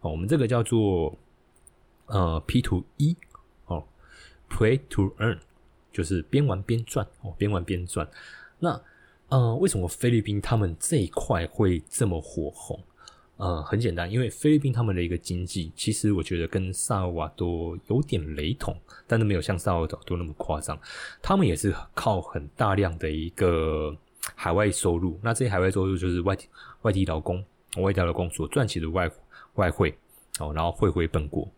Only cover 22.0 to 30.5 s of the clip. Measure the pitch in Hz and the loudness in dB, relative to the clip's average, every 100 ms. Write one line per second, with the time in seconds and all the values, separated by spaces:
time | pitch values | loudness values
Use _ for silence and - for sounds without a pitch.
22 | - 98 - - 71 - 110 98 95 82 | 0 0 -2 -8 -8 -2 0 2 2 0
23 | 80 78 82 - 92 82 80 78 76 76 | -4 -4 -6 2 2 4 2 0 -2 -6
24 | _ _ - - 90 87 104 90 98 85 | _ _ -12 -6 0 2 2 2 0 2
25 | 90 82 107 113 123 95 92 95 95 92 | 0 -2 -2 0 0 2 2 2 0 0
26 | 90 87 87 92 - - - - 113 95 | 0 0 0 0 -6 -20 -20 -4 0 2
27 | 95 80 80 90 98 _ _ - 95 95 | 2 0 -2 -4 -6 _ _ 0 0 2
28 | 87 82 87 - 78 - 117 - 80 85 | 0 0 -2 -2 -2 0 0 -2 -2 0
29 | 87 - - - - - 92 - 82 - | -2 -4 -20 -20 -12 0 0 4 0 0
30 | _ - _ - 76 | _ -20 _ -10 -6